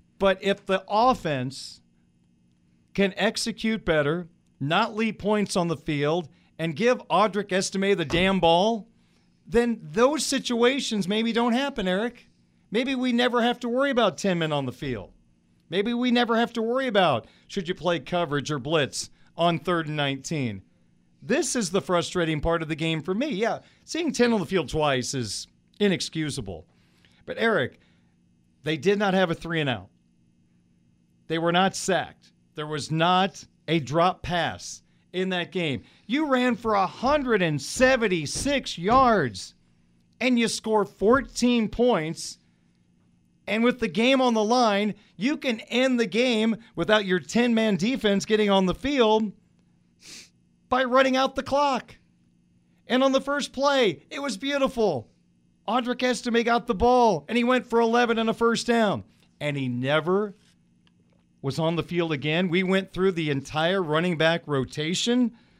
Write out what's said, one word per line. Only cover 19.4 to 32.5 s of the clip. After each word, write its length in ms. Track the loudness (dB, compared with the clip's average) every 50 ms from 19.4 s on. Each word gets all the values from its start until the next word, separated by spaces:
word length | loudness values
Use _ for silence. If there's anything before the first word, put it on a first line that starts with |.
| 0 2 2 0
third 300 | -2 -2 -2 -2 -2 -4
and 80 | -4
nineteen. 680 | -2 -2 -2 -4 -6 -6 -6 -6 -4 -4 -4 -6 -8 -14 _ _ _ _ _ _ _ _ _ _ _ -4
This 300 | -2 0 0 0 -2 -2
is 160 | -4 -4 -2
the 100 | -2 -2
frustrating 600 | -2 0 0 0 0 0 -2 -2 -2 0 -2 -2
part 220 | 0 0 -2 -2 -2
of 60 | -4
the 60 | -6
game 260 | -4 -2 -2 -2 -4
for 140 | -4 -4 -4
me. 140 | -4 -2 -4
Yeah, 320 | -4 -2 -2 -2 -4 -6 -10 _ _ _ _
seeing 280 | -10 -6 -4 -4 -4 2
ten 200 | 2 2 2 4
on 80 | 0
the 60 | -2
field 220 | 0 -2 -2 -2 -2
twice 460 | -2 -2 0 2 0 0 -2 -4 -4
is 320 | -6 -6 -6 -8 -10 -12 -14 _ _ _ _ _ _
inexcusable. 840 | 0 0 0 0 -4 -6 -6 -6 -6 -6 -6 -8 -10 -10 -12 -14 -16 _ _ _ _ _ _ _ _ _ _ _ _
But, 100 | -12 -6 -2
Eric, 400 | 0 2 2 2 0 -2 -4 _ _ _ _ _ _ _ _ _ _ _ _ _ _ _ _ _ _
they 120 | -6 -6
did 220 | -2 2 0 2 2
not 160 | 2 2 4
have 160 | 4 2 2
a 40 | 0
three 260 | -4 -6 -6 -4 -2
and 100 | 0 -2
out. 180 | -2 -4 -6 -14 _ _ _ _ _ _ _ _ _ _ _ _ _ _ _ _ _ _ _ _ _ _ _ _ _ _ _ _
They 100 | -4 0
were 140 | 0 2 4
not 240 | 4 4 2 0
sacked. 560 | -2 -4 -2 -2 -2 -2 -4 -12 _ _ -20 _ _ _ _